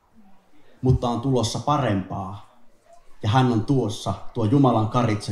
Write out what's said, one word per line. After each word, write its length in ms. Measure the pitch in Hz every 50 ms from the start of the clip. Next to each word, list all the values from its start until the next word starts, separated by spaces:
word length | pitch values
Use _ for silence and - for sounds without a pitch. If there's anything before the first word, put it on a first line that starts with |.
| _ _ _ - - - - - _ _ - - - - - -
mutta 280 | - 127 127 123 123 120
on 120 | 120 117
tulossa 380 | 123 139 131 120 107 - - -
parempaa. 1000 | - 147 151 139 131 113 101 98 92 - 101 101 95 95 101 104 - - _ - - - - _ _ _ - - - - - -
Ja 80 | - 107
hän 220 | 117 131 127 123
on 140 | 117 107 101
tuossa, 480 | - 143 131 113 104 101 - - 101 95 - - - -
tuo 120 | 123 110
Jumalan 440 | 104 131 143 139 123 117 110 107 107
karitsa 420 | - 123 113 107 107 104 - -